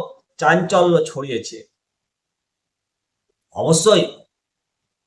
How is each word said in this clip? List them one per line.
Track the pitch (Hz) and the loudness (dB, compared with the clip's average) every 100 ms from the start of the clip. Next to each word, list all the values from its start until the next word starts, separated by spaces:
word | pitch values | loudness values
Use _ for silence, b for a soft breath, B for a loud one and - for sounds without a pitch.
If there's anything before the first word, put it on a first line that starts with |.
| - - _ - | 0 -12 _ -4
চাঞ্চল্য | 156 180 175 185 175 165 | 0 2 2 2 2 2
ছড়িয়েছে। | 156 139 139 117 - 110 - _ _ _ _ _ _ _ _ _ _ _ _ _ _ _ _ _ _ | -2 -8 -10 -10 -10 -18 -20 _ _ _ _ _ _ _ _ _ _ _ _ _ _ _ _ _ _
অবশ্যই | - 135 165 214 196 - - _ _ _ _ _ _ _ _ | -6 0 2 4 2 2 -8 _ _ _ _ _ _ _ _